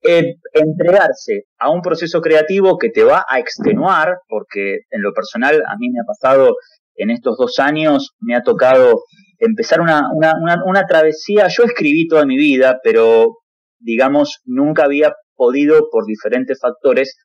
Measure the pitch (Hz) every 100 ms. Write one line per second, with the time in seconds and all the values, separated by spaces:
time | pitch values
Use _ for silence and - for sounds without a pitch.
0 | - 170 165 - - 156 156 165 170 190
1 | 165 - - 104 - _ 127 170 175 160
2 | 170 170 160 156 156 190 190 175 117 107
3 | 113 165 - 131 120 - 214 - 170 175
4 | 160 180 _ 107 - 101 98 92 _ 113
5 | 101 107 104 117 131 151 127 104 123 123
6 | 113 - 131 135 131 104 _ _ _ -
7 | 104 117 127 110 123 - 139 156 156 143
8 | 139 _ 113 120 127 104 127 131 127 110
9 | - _ _ _ 113 110 113 160 170 151
10 | 151 156 160 160 165 170 185 196 185 165
11 | 156 156 - 208 185 175 240 - 151 151
12 | 165 160 143 131 151 131 131 127 117 113
13 | 113 113 113 - _ _ _ _ 117 113
14 | 131 147 143 - 127 127 147 156 147 143
15 | 151 - _ _ 123 135 147 156 151 113
16 | 104 110 104 - 127 - 123 - 139 127
17 | 135 -